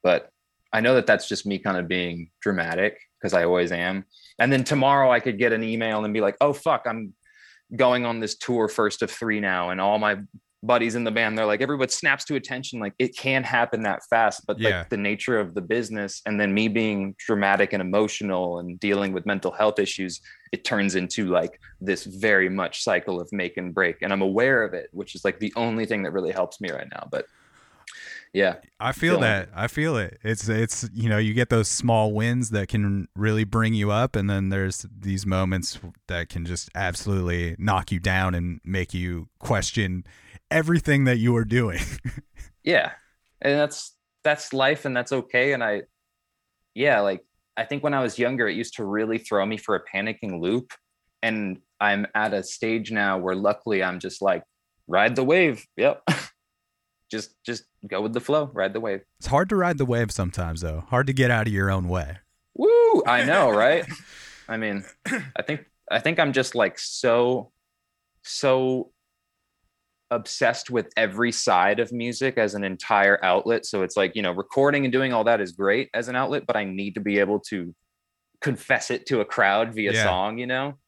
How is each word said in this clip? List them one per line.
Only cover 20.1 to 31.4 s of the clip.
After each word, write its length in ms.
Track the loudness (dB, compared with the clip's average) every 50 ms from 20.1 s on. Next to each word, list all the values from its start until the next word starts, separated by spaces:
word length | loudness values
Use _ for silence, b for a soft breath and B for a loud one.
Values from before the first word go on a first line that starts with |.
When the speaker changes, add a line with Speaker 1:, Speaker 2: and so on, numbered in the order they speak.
| -8 -12 B B B B B B
Speaker 1:
it 120 | -10 -6 _
turns 300 | -2 0 2 0 2 0
into, 320 | 0 -2 -2 -4 -4 -2
like, 340 | 2 2 0 0 -2 -8 -14 B B B B
this 240 | -4 -4 -4 -4 -4
very 440 | -14 -10 -2 2 4 4 4 4 2
much 340 | 0 -2 -4 -4 -4 -4
cycle 380 | -2 0 0 0 -2 -4 -6 -6
of 100 | -6 -6
make 260 | -6 -6 -6 -6 -6 -8
and 160 | -10 -6 -2
break. 260 | 0 0 0 0 _
And 120 | -4 -2
I'm 100 | 0 0
aware 420 | 0 0 2 2 2 4 2 2 0
of 80 | -2
it, 160 | -4 -8 -10 -10
which 220 | -12 -12 -12 -12 -12
is, 100 | -4 -4
like, 140 | -4 -2 -2
the 140 | -6 -6 -2
only 300 | -2 -2 -2 0 -2 -2
thing 180 | -2 -2 -4 -4
that 80 | -4
really 200 | -4 -4 -4 -4
helps 280 | -2 -2 -4 -4 -4 -10
me 80 | -10 -8
right 180 | -8 -8 -10 -12
now. 180 | -14 -14 -12 -8
But 160 | -6 -8 -8 -8 B B B B B B B B B B B B B B B B B B B B
yeah. 240 | _ 2 2 2 0 -4 _ _ _ _
Speaker 2:
I 120 | -6 -6
feel 240 | -4 0 2 2 2
Speaker 1:
Feeling 40 | 4
Speaker 2:
that. 220 | 4 2 2 0 -2
Speaker 1:
it. 60 | -6 -6
Speaker 2:
I 140 | -6 -4 -4
feel 280 | -2 -2 -2 0 0
it. 220 | -2 -2 -4 -8 -8 -4
It's, 240 | -4 -4 -2 -2 -2
it's, 400 | 0 0 0 -2 -2 -6 -8 -8
you 160 | -4 -2 0 2
know, 100 | 2 2
you 160 | 2 2 2
get 160 | 0